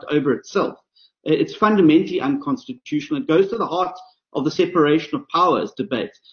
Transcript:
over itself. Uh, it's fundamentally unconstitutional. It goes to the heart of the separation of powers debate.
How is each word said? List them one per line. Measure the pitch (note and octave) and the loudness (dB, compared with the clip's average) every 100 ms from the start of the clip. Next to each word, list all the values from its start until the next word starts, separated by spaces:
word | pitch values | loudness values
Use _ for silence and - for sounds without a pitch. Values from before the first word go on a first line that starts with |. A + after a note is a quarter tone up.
| - | -2
over | D3 C#3 | 0 0
itself. | A#2 - G3+ - - _ _ _ _ - | -2 -2 -2 -2 -6 _ _ _ _ -2
Uh, | |
it's | D#3 D#3 - | 0 0 0
fundamentally | G#3+ G#3+ D#3+ D#3+ F#3+ A#2+ | 2 4 6 6 2 -2
unconstitutional. | C3+ C#3 C#3+ C3 - B2 - D3+ - C#3+ | -2 -4 -4 -6 -8 -16 -8 -6 -4 -6
It | C#3 | 0
goes | D#3+ G3 | 2 2
to | A3+ | -2
the | F3 | -4
heart | E3+ F3+ - - _ _ | -2 -4 -6 -18 _ _
of | C#3 | -4
the | C#3+ | -2
separation | - E3+ F3 D3 D#3+ - C#3 | -2 0 2 4 2 0 -8
of | - | -4
powers | E3 F3 A#2+ F2 - | 0 2 2 -2 -6
debate. | A#2+ B2 - - _ | -6 -6 -6 -10 _